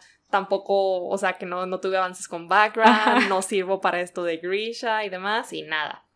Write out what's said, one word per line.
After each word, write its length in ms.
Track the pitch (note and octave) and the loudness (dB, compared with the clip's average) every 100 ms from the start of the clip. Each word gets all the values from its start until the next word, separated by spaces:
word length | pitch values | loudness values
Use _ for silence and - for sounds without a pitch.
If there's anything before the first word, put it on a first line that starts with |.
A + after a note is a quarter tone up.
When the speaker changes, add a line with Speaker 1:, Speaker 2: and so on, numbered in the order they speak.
| - _ _ | -14 _ _
Speaker 1:
tampoco, 760 | G3 F#3+ G3 - G3 F#3+ F#3 F3 | -2 0 -2 2 2 2 0 -2
o 100 | G3 | -2
sea, 140 | G3 | -2
que 120 | F#3 F#3 | -2 -4
no, 220 | F3+ F#3 | -4 -4
no 120 | F#3 | -4
tuve 180 | F#3+ F#3+ | -2 0
avances 300 | F#3 F3+ - | -2 -4 -10
con 200 | E3+ E3+ | -10 0
Bagra, 380 | F#3+ G#3+ A3+ A3 | 4 4 6 6
Speaker 2:
Ajá. 420 | A3 G#3+ A#3+ G3+ | 6 4 2 2
Speaker 1:
no 140 | F#3+ | 0
sirvo 380 | F#3+ G3+ F3+ F#3+ | 0 -2 0 0
para 200 | F#3+ F3 | 0 0
esto 220 | F3+ - | -2 -4
de 140 | F3 E3 | -4 -4
Grisha 680 | F3 G3 A3 A#3 A#3+ G#3+ G#3 | -4 -4 -4 -6 -4 -2 -4
y 40 | |
demás, 440 | F#3 F#3+ A3 - | -6 -4 -2 -4
y 80 | E3 | -10
nada. 440 | D3+ D#3 D3+ - _ | -4 -4 -4 -8 _